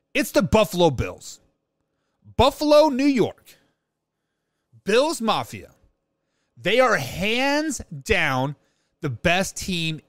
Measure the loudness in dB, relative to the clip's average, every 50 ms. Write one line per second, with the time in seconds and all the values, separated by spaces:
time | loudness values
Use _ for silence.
0 | _ _ _ -4 -4 0 0 0 2 4 2 2 2 2 2 2 2 2 2 0
1 | -6 -8 -8 -12 -18 -20 -20 -20 _ _ _ _ _ _ _ _ _ _ _ _
2 | _ _ _ _ _ -8 0 2 2 2 2 0 2 4 6 6 6 6 2 2
3 | 0 0 2 2 0 -2 -4 -10 _ -20 -20 _ _ _ _ _ _ _ _ _
4 | _ _ _ _ _ _ _ _ _ _ _ _ _ _ _ _ _ 0 0 2
5 | 2 0 -2 -4 -2 -2 -2 -2 -4 -8 -12 -16 -18 -20 _ _ _ _ _ _
6 | _ _ _ _ _ _ _ _ _ _ _ -8 -4 0 2 2 2 2 2 0
7 | -2 -6 -8 -6 -4 -2 -2 -2 -2 0 -2 -2 -2 -4 -6 -8 -12 -14 -16 -14
8 | -4 -2 -2 0 0 0 0 0 -2 -4 -6 -10 _ _ _ _ _ _ _ _
9 | -8 -8 -8 -2 -2 0 0 0 -2 -4 -6 -10 -8 -6 -6 -4 -4 -6 -6 -8
10 | -10